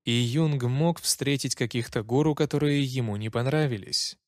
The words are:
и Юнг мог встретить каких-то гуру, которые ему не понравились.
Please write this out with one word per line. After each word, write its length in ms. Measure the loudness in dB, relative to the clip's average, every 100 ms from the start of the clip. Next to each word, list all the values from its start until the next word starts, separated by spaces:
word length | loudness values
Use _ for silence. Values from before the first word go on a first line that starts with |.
и 80 | 0
Юнг 520 | 0 2 2 2 2
мог 360 | 0 2 2 0
встретить 540 | -2 -2 0 0 0
каких-то 480 | -2 -2 -2 -2 -4
гуру, 320 | 0 2 2
которые 500 | 2 0 2 2 2
ему 320 | 0 -2 -2 -4
не 140 | -4
понравились. 840 | -2 0 2 2 -2 -4 -4 -4 -8